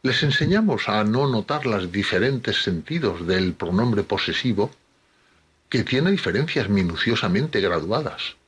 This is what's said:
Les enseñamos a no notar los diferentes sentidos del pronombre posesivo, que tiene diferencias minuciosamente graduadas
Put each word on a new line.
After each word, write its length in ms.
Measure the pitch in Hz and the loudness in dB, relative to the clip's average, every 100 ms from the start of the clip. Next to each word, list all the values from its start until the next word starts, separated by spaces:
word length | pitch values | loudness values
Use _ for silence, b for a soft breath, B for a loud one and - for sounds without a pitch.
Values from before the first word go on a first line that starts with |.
Les 200 | 131 123 | 0 0
enseñamos 640 | 147 143 - 196 214 113 - | 2 2 2 2 2 0 0
a 140 | 107 | 0
no 220 | 107 117 139 | 2 2 2
notar 400 | 117 101 147 131 | 0 -2 -4 0
los 240 | 101 90 | -2 -2
diferentes 720 | 98 98 90 127 131 - 104 | -2 0 0 0 0 -2 -2
sentidos 640 | - 85 - 165 123 85 85 | -2 -4 -4 -2 -2 -2 0
del 280 | 92 92 | 2 0
pronombre 480 | 85 85 92 120 104 | -2 0 2 2 0
posesivo, 680 | - 98 - - 131 101 110 - _ _ b b b b b _ _ | 0 -2 -2 -2 0 0 -2 -4 _ _ b b b b b _ _
que 140 | 120 | -4
tiene 300 | 101 127 175 | 0 2 2
diferencias 560 | 202 - 98 156 143 101 | 2 0 0 0 -2 2
minuciosamente 920 | 101 87 85 - 113 92 95 151 107 | 2 2 0 0 0 2 2 2 0
graduadas 760 | 95 87 80 120 151 - - - | 2 0 0 -2 -4 -8 -12 -12